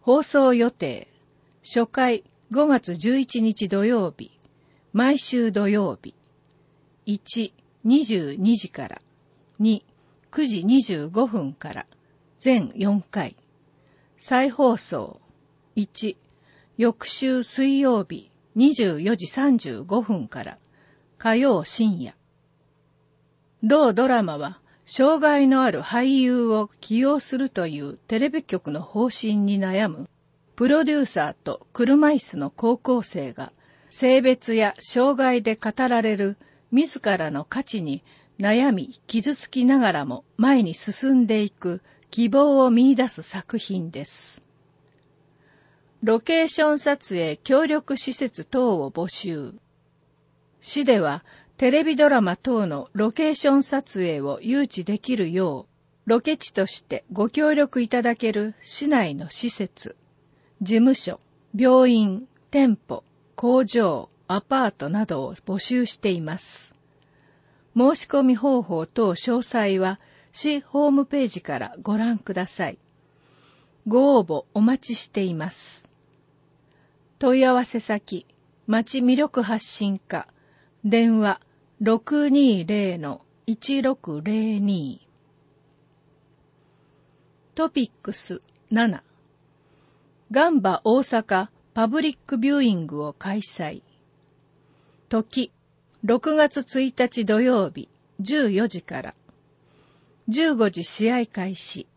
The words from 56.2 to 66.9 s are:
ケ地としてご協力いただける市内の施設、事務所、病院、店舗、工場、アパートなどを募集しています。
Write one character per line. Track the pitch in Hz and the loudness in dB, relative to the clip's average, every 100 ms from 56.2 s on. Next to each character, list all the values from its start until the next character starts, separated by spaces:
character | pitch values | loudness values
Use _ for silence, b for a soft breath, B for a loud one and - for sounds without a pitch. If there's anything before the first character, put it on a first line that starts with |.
ケ | 302 311 | 0 -4
地 | - | -4
と | - 190 | -4 -4
し | - | -6
て | _ - _ | _ -10 _
ご | 180 220 | -4 -2
協 | - 302 294 | 0 2 2
力 | 285 254 | 2 0
い | 233 | -2
た | 247 | 0
だ | 240 226 | 0 -2
け | 226 | -2
る | 214 214 - | -2 -4 -8
市 | - - 294 | -12 -6 0
内 | 277 180 143 | 0 0 -6
の | 160 | -12
施 | - 240 | -8 -8
設、 | - 190 - - - _ _ _ _ _ _ | -6 -8 -10 -16 -16 _ _ _ _ _ _
事 | 190 226 | 0 4
務 | 247 | 4
所、 | 262 - - _ _ _ 202 | 4 -2 -10 _ _ _ 2
病 | 254 254 254 | 6 8 6
院、 | 233 208 190 262 _ _ | 4 2 -2 -10 _ _
店 | 277 269 208 _ | 2 4 2 _
舗、 | - _ _ _ - | -12 _ _ _ -4
工 | 240 254 233 | 2 2 2
場、 | 233 196 139 - _ - | 2 0 -2 -8 _ -6
ア | 196 | -6
パ | _ 269 233 | _ 0 0
ー | |
ト | - 143 | -4 -4
な | 202 214 | -4 -2
ど | 151 | -4
を | 131 175 | -6 -10
募 | - 190 | -8 -6
集 | - 247 240 | -2 -2 -2
し | - | -2
て | 214 | -4
い | 175 | -2
ま | 156 175 | -6 -8
す。 | - - - _ _ | -8 -10 -12 _ _